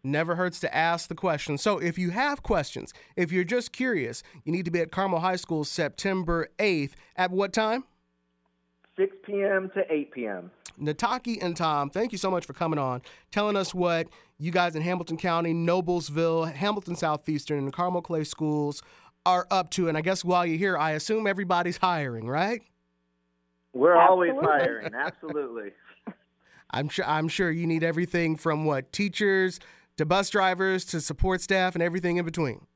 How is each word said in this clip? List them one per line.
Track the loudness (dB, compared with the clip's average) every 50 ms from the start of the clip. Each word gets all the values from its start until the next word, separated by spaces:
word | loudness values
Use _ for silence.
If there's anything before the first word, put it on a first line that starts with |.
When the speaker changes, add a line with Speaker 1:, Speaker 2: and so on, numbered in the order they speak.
| -2
Speaker 1:
never | 0 0 0 0 0 0
hurts | 0 0 -2 -2 -4
to | -6 -2 0
ask | 2 2 2 0 -2 -4 -10
the | -8
question. | -2 -2 -2 0 0 -2 -4 -4 0
So | 0 0 0 2
if | 0 -2 -2 -2
you | -4 -2
have | -2 0 -2 -2 -2 -4
questions, | -2 0 0 0 0 -2 -8 -12 -12 -14 -16 -20 -20 _ _
if | -4 -2 0
you're | 0 -2
just | 0 0 -2 -2 -2 -4
curious, | -4 -2 -2 0 0 0 -2 -4 -6 -10 -14 -16 -20 -10 -4
you | -4
need | -2 -2 -2
to | -2
be | 0 0
at | 0 0
Carmel | 0 -2 0 2 0 0
High | 0 0 -2
School | -2 -4 -4 -2 -2 -2
September | -4 -2 -2 -2 -2 -2 -4 -2 0 0 0 0 0 0 0 -2 -4 _ 0
eighth | 0 2 2 0 -2 -4 -8 -16 -20 _ _
at | 0 0 0
what | 2 0 -2 0
time? | 0 0 0 2 0 -2 -4 _ _ _ _ _ _ _ _ _ _ _ _ _ _ _ _ _ _ _ _ _ _
Speaker 2:
Six | -2 -2 -2 -2 -12 -10
P | -6 -2 0
M | 0 2 2 0 0 -2 -2
to | -2 0 0
eight | 0 -2 -2 -4
P | -6 -6 -6
M. | -4 -6 -8 -10 -14 _ _ _ -20 _ -6
Speaker 1:
Nataki | -4 -4 -2 0 0 0 0 -2 -4 -6 -6 -2
and | -2 -4 -2
Tom, | 0 0 0 2 0 -2 -2
thank | -2 -2 -2 -2
you | -2 -4
so | -2 -2
much | -2 -2 -4
for | -6
coming | -6 -4 -2 -2 0 0
on, | -2 -2 -4 -6 -8 -16 -20 -20 _ _
telling | -2 0 0 2 0
us | 0 -2 -2 -2
what | 0 0 0 0 0 -2 -6 -12 -20 -20 _ _ -8
you | -6 0
guys | 2 2 2 2 0
in | -2
Hamilton | -2 -2 -2 -2 -4 -6 -6
County, | -4 -2 0 0 0 0 0 0
Noblesville, | 0 2 2 2 2 2 0 0 -2 -2 -4 -2 0 0 2 2 0 -2 -2
Hamilton | -4 -2 0 0 0 -2 -4 -8 -6
Southeastern, | -2 0 0 -2 -2 _ -4 -4 -4 -2 -4 -4 -2
and | -2 -4
Carmel | -2 -2 -2 0 0 -2
Clay | -2 -2 -4 -2 -2
schools | -4 -4 -4 -2 0 0 0 0 -2 -4 -8 -14 -18 -20 -20 -20 -20 _ _ _
are | 2 4 4 2 2
up | 0 0 0 0
to. | 0 0 2 2
And | 2
I | 0
guess | 0 0 -2 0
while | 0 2 2 2 2
you're | 2 0 0
here, | 0 0 2
I | 2 2 0
assume | 0 -2 -2 -2 0 0 2
everybody's | 0 0 0 0 2 2 2 2 0 0 2
hiring, | 2 2 2 0 -2 -4 -6 -6 -6 -2
right? | 0 0 0 0 -2 -6 _ _ _ _ _ _ _ _ _ _ _ _ _ _ _ _ _ _ _ _ _ _
Speaker 2:
We're | 0 4 6 8 8
always | 10 10 8 8 6 4 2
Speaker 3:
Absolutely. | 2 2 2 2 4 4
Speaker 2:
hiring. | 2 0 -2 -4 -8 -8 -6
Absolutely. | -4 -6 -6 -6 _ -12 -8 -6 -6 -6 -6 -8 -10 -12 -12 -16 _ _ -20 -20 _ _
<laughs> | -18 -18 _ _ _ _ _ _ _ _ -20 _ _
Speaker 1:
I'm | -4 -4 -4 -4
sure, | -4 -4 -2
I'm | 0 0 0 0 -2
sure | 0 0 0 0
you | 0 0 0
need | 0 0 2
everything | 2 0 0 0 -2 0 0 0 2 2 0
from, | 0 0 0 0 2 0
what, | 0 0 0 -4 _
teachers | -4 -2 -2 -2 0 0 2 2 4 4 2 0 -2 -8 -16 -20 -20 -20 _ _ _
to | -4 2
bus | 2 4 2 2 2
drivers | 2 4 4 4 2 2 2 2 2 0 -2
to | -4 -6 -4
support | -4 -4 0 0 2 2 2 0
staff | 0 2 2 2 2 2 2
and | 0
everything | 0 0 0 0 0 2 2 2
in | 0
between. | -2 -2 -2 -2 -2 -2 -8 -14 _ _